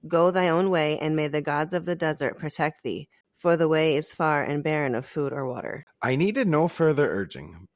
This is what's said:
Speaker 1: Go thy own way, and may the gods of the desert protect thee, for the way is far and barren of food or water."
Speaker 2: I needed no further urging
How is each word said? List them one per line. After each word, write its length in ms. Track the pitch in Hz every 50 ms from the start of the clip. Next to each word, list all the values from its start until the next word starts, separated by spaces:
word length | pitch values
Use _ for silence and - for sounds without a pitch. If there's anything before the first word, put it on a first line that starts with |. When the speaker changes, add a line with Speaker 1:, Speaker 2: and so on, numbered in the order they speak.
| - 156
Speaker 1:
Go 240 | 165 165 170 180
thy 180 | 180 185 185 180
own 200 | 160 165 185 196
way, 280 | 185 165 151 151 151 -
and 160 | - 156 156
may 120 | 156 151 151
the 140 | 143 151
gods 300 | 147 151 147 147 156 156 180
of 120 | 175 160
the 100 | 175 175
desert 420 | 175 - 156 151 - 147 127 - -
protect 440 | - 156 - - 160 151 160 _ _
thee, 240 | 127 92 - 147 _ _ _ _ _ _ _
for 180 | - 175 170
the 120 | 160 165 156
way 260 | 160 156 156 160 147
is 180 | 139 156 - -
far 300 | - 170 156 151 147 139
and 200 | - 147 147 147
barren 320 | 151 156 151 147 135 123
of 100 | 113 131
food 260 | - - 160 143 139 139
or 120 | 139 139
water." 400 | 131 123 123 - - - - - _ _ _
Speaker 2:
I 140 | - 127 131
needed 320 | 135 165 196 214 254 262 196
no 200 | 156 151 160 175
further 420 | - - 165 160 151 139 147 113
urging 560 | 78 98 - - - - 73 76 - 82 92 - _